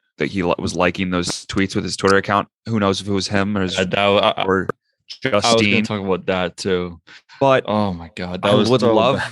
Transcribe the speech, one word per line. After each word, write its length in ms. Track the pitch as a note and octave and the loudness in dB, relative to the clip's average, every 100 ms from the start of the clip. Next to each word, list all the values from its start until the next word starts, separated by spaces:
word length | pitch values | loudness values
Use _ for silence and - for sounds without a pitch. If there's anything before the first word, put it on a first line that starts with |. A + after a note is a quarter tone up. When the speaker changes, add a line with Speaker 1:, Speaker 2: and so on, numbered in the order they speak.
| _ - | _ -6
Speaker 1:
that 80 | D2 | -4
he 160 | F#2+ | -2
li-, 120 | F2 - | 0 0
was 180 | F2+ F2 | -2 0
liking 340 | F2+ F2+ F#2 | 0 0 -2
those 360 | F2+ F2 - - | -2 -4 -6 -6
tweets 280 | G2+ F#2+ | -4 -2
with 80 | G#2+ | -2
his 140 | F2+ - | -6 -2
Twitter 200 | G2 G2 | 0 2
account. 300 | F#2+ G2+ - _ - | 2 0 -2 _ -6
Who 120 | A2+ | -2
knows 220 | G2+ F#2+ | 0 0
if 80 | G2 | -2
it 40 | |
was 160 | G2 - | -4 -2
him 280 | G#2 G2 G#2 | -2 -2 -2
or 60 | |
his, 160 | F#2 F#2 | -2 -2
Speaker 2:
Yeah, 60 | |
that, 140 | F#2 G2 | -2 0
I, 40 | |
I, 420 | G2+ G2+ G#2+ - | 2 2 2 0
Speaker 1:
or 240 | F#2+ F#2+ F2 - _ _ - - | 0 0 -2 -8 _ _ -20 -8
Speaker 2:
I 40 | C3 | -2
was 120 | G#2 | 0
gonna 0 | |
Speaker 1:
Justine. 420 | A#2+ A2+ G#2 G2+ | 2 2 4 2
Speaker 2:
talk 200 | G#2+ G#2+ | 0 -2
about 220 | F#2+ F2+ F#2+ | -2 -2 -2
that 320 | F#2+ F2+ - | -2 -2 -4
too. 420 | G2+ F2+ F2+ E2+ - - _ - | -2 -2 -2 -10 -18 -20 _ 0
Speaker 1:
But 240 | C3+ C3 - | 2 4 2
Speaker 2:
Oh 280 | G#2+ G2+ | 0 0
my 160 | F2 E2+ | -4 -10
God, 280 | - F2+ F2+ | -10 -8 -4
that 100 | G2+ | 2
Speaker 1:
I 20 | |
Speaker 2:
was 140 | G#2 G#2 | 4 4
Speaker 1:
would 140 | B2+ | 4
Speaker 2:
so 120 | A#2+ | 4
Speaker 1:
love, 220 | A2 A#2+ - - | 4 4 0 -4